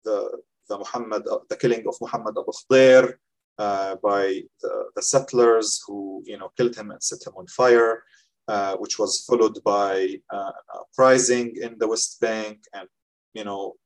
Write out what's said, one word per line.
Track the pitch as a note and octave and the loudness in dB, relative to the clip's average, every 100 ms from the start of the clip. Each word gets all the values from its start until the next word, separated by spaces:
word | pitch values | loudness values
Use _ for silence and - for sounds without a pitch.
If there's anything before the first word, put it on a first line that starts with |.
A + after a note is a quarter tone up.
the, | A2 G2+ - - _ _ _ | -2 -4 -4 -10 _ _ _
the | G2+ | -12
Muhammad, | - B2 A2 G#2+ A2 | -10 -10 -6 -6 -4
uh, | G#2+ _ | -8 _
the | - | -2
killing | B2+ A2+ G#2+ | 0 0 -4
of | - | -8
Muhammad | A#2 A#2 A2 G#2+ | -8 -6 -6 -8
Abu | - | -8
Khdeir, | - _ C3 C3 C3 B2+ - _ _ _ - | -12 _ 6 10 8 6 -4 _ _ _ -6
uh, | G#2 G2 G2 F#2+ | -4 -2 -4 -2
by | G#2+ G2+ G2 G2 - _ | 0 0 0 -2 -8 _
the, | - - - - | -8 -6 -8 -6
the | |
settlers | - - - B2 A#2+ A2+ G#2+ - - | 0 0 2 4 6 4 0 -6 -8
who, | G2+ G2 F#2+ - | -10 -10 -12 -14
you | G#2 | -14
know, | E2 - | -14 -2
killed | A#2+ A2+ | -2 -2
him | G#2 | -14
and | F2+ | -10
set | - - - | -8 -8 -16
him | F#2+ | -18
on | F2+ | -16
fire, | - B2 A#2+ A2+ A2+ _ _ _ _ - | 0 4 6 4 0 _ _ _ _ -6
uh, | G#2 G2 F#2 | -4 -2 -4
which | G2+ - | -8 -4
was | G2+ - - | -2 -2 0
followed | A#2+ A2 G#2+ | 2 2 2
by, | - G2+ G2 F#2+ F#2 G2 _ | -2 0 0 0 -2 -6 _
uh, | - G2 - _ | -10 -10 -12 _
an | - | -18
uprising | - - C3 C3 B2 B2 A#2+ - | -12 4 6 6 4 0 0 -8
in | A#2 A2+ | -10 -4
the | A2 | -2
West | A2 - - | -2 -4 -2
Bank | A2+ A2 G#2+ G#2+ _ | -2 -2 -6 -12 _
and, | G2+ F#2+ _ _ _ _ | -18 -18 _ _ _ _
you | A2 | -14
know | G#2 G2 G2 - | -10 -8 -10 -12